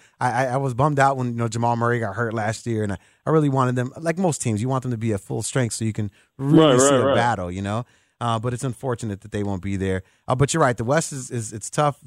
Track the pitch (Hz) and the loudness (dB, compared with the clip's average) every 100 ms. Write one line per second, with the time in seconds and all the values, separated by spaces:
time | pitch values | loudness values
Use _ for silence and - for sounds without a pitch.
0 | _ - 127 117 135 131 139 117 151 139 | _ -4 -2 0 0 -2 -2 0 2 4
1 | 139 135 123 117 117 117 117 117 117 120 | 2 2 -2 -2 -4 0 0 2 0 0
2 | 110 98 117 113 107 110 120 110 104 92 | -2 -4 -4 -2 -4 -4 -4 -4 -2 -4
3 | _ _ - 156 147 135 127 123 123 - | _ _ 0 2 2 2 0 0 -4 -6
4 | 165 160 185 139 123 104 123 131 127 117 | -4 0 0 0 -2 -2 0 -2 -4 -4
5 | 113 101 - 127 110 135 117 - 110 104 | -2 -4 -4 -6 -4 -2 -2 -2 -4 -4
6 | 104 - _ - 135 156 156 127 139 135 | -6 -8 _ -6 4 6 8 8 6 6
7 | 135 117 120 104 90 92 98 110 127 _ | 4 2 2 0 -4 -4 -4 -4 -6 _
8 | _ - 120 113 120 120 135 113 139 120 | _ -6 -2 -2 -2 -4 -6 -6 -6 -6
9 | 110 98 107 104 101 95 98 98 95 92 | -6 -8 -8 -4 -2 -4 -4 -4 -2 -4
10 | - _ - 127 143 165 139 120 117 156 | -6 _ -4 0 2 2 2 2 0 0
11 | - 139 127 120 110 110 - - 147 - | 0 -8 -8 -8 -6 -10 -8 -2 0 -2